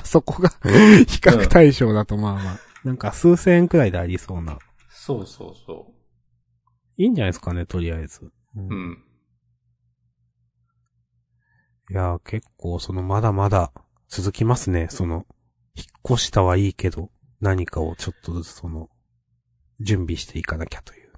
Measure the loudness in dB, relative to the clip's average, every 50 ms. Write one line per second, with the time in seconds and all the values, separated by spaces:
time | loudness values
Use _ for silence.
0 | 4 4 2 0 0 0 -2 0 0 0 0 -2 0 4 6 8 10 10 10 10
1 | 8 6 2 2 4 4 4 4 4 6 8 8 8 8 6 4 0 0 0 0
2 | -2 -4 -4 -4 -4 -4 -4 -4 -6 -8 -10 -12 -14 -20 -20 -12 -8 -8 -8 -6
3 | -6 -8 -4 2 4 4 4 4 4 4 4 4 4 2 2 2 2 2 0 -4
4 | -4 -6 -6 -8 -8 -10 -10 -10 -10 -10 -12 -14 -16 _ _ _ _ _ _ -14
5 | -10 -8 -8 -8 -8 -12 -16 -20 -20 -20 -20 -20 _ -18 -18 -18 -20 -20 _ _
6 | _ _ _ _ _ _ _ _ _ _ _ _ _ _ _ _ _ _ _ -2
7 | 0 0 0 0 -2 -2 -4 -6 -8 -8 -6 -6 -6 -6 -6 -6 -6 -6 -6 -8
8 | -10 -12 -16 -20 -20 -20 _ _ _ _ -16 -14 -12 -10 -10 -10 -10 -12 -14 -16
9 | _ _ _ _ _ _ _ _ _ _ _ _ _ _ _ _ _ _ _ _
10 | _ _ _ _ _ _ _ _ _ _ _ _ _ _ _ _ _ _ _ _
11 | _ _ _ _ _ _ _ _ _ _ _ _ _ _ _ _ _ -10 -6 -4
12 | -4 -4 -4 -6 -8 -10 -10 -10 -10 _ _ _ -10 -8 -8 -8 -8 -8 -8 -8
13 | -6 -4 -2 -2 0 0 0 0 0 0 0 0 0 -2 -6 -14 -20 _ _ _
14 | _ _ -10 -8 -6 -6 -4 -2 -2 -2 -2 -2 -2 -2 -2 -2 -4 -6 -6 -8
15 | -6 -6 -6 -8 -10 -12 _ _ _ _ _ _ _ _ _ -20 -20 -20 _ _
16 | -4 -2 -2 -2 -2 -2 0 2 2 2 2 0 0 -2 -4 -4 -6 -6 -6 -6
17 | -10 -14 _ _ _ _ _ _ -4 -2 -2 -2 -4 -6 -6 -6 -6 -6 -8 -10
18 | -10 -12 -12 _ -12 -12 -10 -10 -12 -14 -16 -16 -14 -14 -14 -14 -16 -18 _ _
19 | _ _ _ _ _ _ _ _ _ _ _ _ _ _ _ -10 -6 -4 -2 -2
20 | -2 -4 -8 -8 -10 -12 -12 -12 -10 -8 -8 -10 -10 -10 -12 -16 -18 -20 -20 _
21 | _ _ _